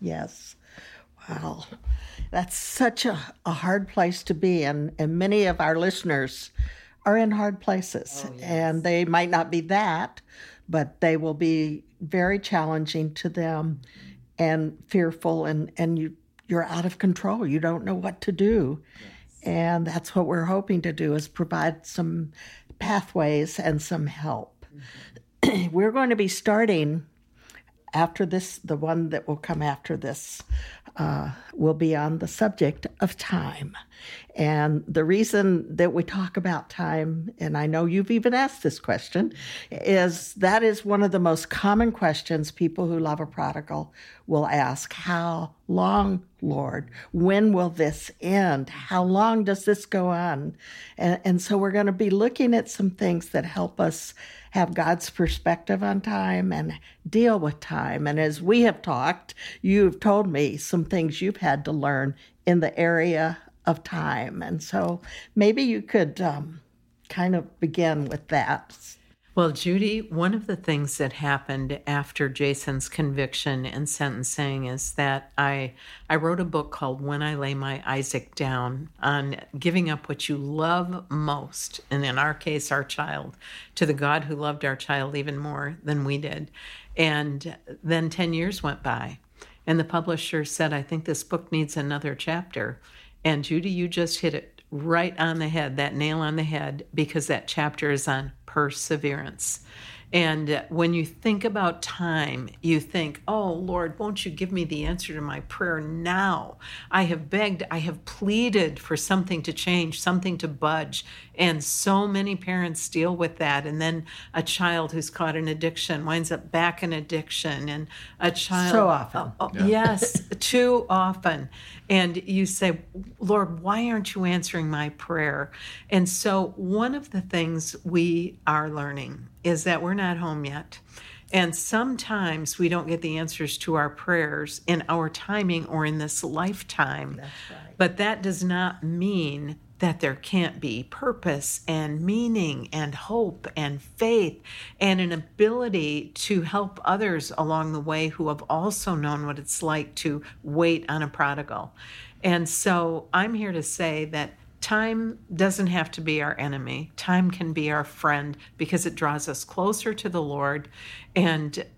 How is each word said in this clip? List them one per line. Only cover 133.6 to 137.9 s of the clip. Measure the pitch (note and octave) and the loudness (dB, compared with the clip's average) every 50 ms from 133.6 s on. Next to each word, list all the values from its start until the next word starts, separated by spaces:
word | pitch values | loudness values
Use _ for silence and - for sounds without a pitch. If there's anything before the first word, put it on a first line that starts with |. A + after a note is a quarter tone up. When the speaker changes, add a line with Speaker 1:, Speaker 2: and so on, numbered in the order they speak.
| - - D#3+ | -2 0 2
Speaker 2:
our | D#3 D3 D3 | 2 2 0
prayers | - - - - F3 E3+ D#3 D3+ D3 D3+ D3+ D3 - - - - | -2 -4 0 2 2 2 2 2 -2 -4 -6 -6 -8 -6 0 0
in | F3 E3 - - | 0 2 2 0
our | D#3+ E3+ D#3+ D#3+ | 0 0 0 -2
timing | D#3+ - - - G3+ G#3+ G3+ F3+ F3 E3 D#3+ | -4 -6 -6 -4 -2 0 2 2 0 0 -2
or | - - D#3+ D#3 | -2 -2 0 0
in | D3+ D3+ D#3 | 0 0 -2
this | D3+ D3+ - - - | -4 -4 -4 -4 -4
lifetime. | - - D#3 F3 F#3+ G#3 G3+ - - - - D3 C3+ C#3 D3 C#3+ C#3 C#3+ | -4 -2 -2 -2 -2 -4 -6 -10 -6 -2 0 0 0 0 -4 -6 -8 -10
Speaker 1:
That's | - C#3 C#3+ - - - - | -10 -12 -14 -14 -16 -16 -16
right. | - - - - - | -16 -18 -18 -16 0
Speaker 2:
But | - F#3 F3 | 2 2 2